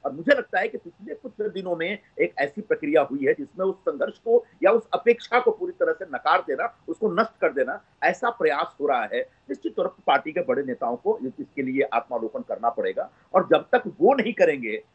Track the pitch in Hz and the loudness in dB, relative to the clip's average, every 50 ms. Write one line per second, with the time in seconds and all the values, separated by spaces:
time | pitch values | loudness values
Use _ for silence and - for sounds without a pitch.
0 | - 139 127 151 165 277 285 262 - _ - 185 202 226 - 240 _ 170 - _ | -8 -8 -8 -4 2 2 2 2 2 _ -4 -2 -2 -2 -6 -8 _ -14 -20 _
1 | 196 240 302 - - 247 - - 214 214 165 190 180 180 175 165 165 180 208 202 | -14 -14 -14 -12 -14 -16 -10 -6 -6 -6 -6 -6 -4 -4 -4 -4 -2 -4 -4 -8
2 | _ _ _ - 147 - - - 139 143 - 208 196 _ 156 - - 147 151 156 | _ _ _ -2 -2 -2 0 -2 -4 -4 -4 -10 -2 _ -2 -2 0 2 4 4
3 | 139 135 127 143 135 147 156 - 139 - _ - 185 196 190 - _ 170 151 143 | 4 2 -2 -2 0 0 0 0 -2 -12 _ -2 -2 -2 -2 -2 _ -6 -2 -2
4 | - 202 - _ _ 233 226 240 - _ _ _ - 196 226 226 220 _ - 180 | -4 -6 -6 _ _ 4 4 4 4 _ _ _ 4 4 4 4 2 _ -4 2
5 | - 233 233 233 - - 233 254 247 233 220 - 180 180 175 _ 180 160 160 - | 4 4 2 2 0 0 0 2 4 2 0 0 -6 -8 -2 _ 0 0 0 -4
6 | 190 175 135 117 - 151 170 180 - - 135 127 147 139 - _ _ - 165 _ | -6 -8 -8 -4 0 2 2 2 2 -2 -4 -4 -4 -6 -6 _ _ -10 -6 _
7 | - - 165 - 117 - _ _ 143 - 123 135 127 123 - - _ _ _ _ | -2 -2 -2 -2 -6 -6 _ _ -2 0 0 0 -2 -2 -4 -10 _ _ _ _
8 | 143 165 170 - - 233 233 - 160 156 143 147 170 165 - _ 143 143 135 120 | 0 0 0 0 -4 -4 -2 0 0 0 0 0 -4 -6 -6 _ -2 0 0 0
9 | 110 104 107 123 131 - _ _ _ - 139 - - - - - 175 190 - _ | -2 -2 -4 -6 -6 -6 _ _ _ -10 -10 -8 -8 -8 -4 -4 -4 -4 -6 _
10 | _ - 143 139 - 156 151 143 123 131 123 135 139 127 120 - 120 117 120 123 | _ 0 0 0 0 -4 -6 -4 -2 -2 -2 -2 -2 -4 -6 -4 -4 -4 -6 -4
11 | _ 196 220 - 127 131 - - 135 - _ 143 131 127 131 135 - - - 117 | _ -2 -2 -2 -4 -10 -10 -10 -16 -12 _ -6 -4 -2 0 0 0 0 0 -4
12 | - _ 123 113 113 107 - - - - 107 101 113 117 - - 98 95 95 - | -4 _ -6 -4 -4 -6 -8 -10 -8 -8 -8 -2 -2 -2 -2 0 -4 -4 -4 -4
13 | 170 - _ _ _ _ - 190 170 131 160 147 - _ - 254 240 190 - - | -8 -8 _ _ _ _ 2 2 4 4 2 2 4 _ 0 0 0 -2 -2 4
14 | 156 226 277 269 220 233 208 - 269 165 147 135 120 110 107 107 - _ | 4 6 6 4 0 -2 2 4 4 4 4 0 -4 -6 -6 -8 -10 _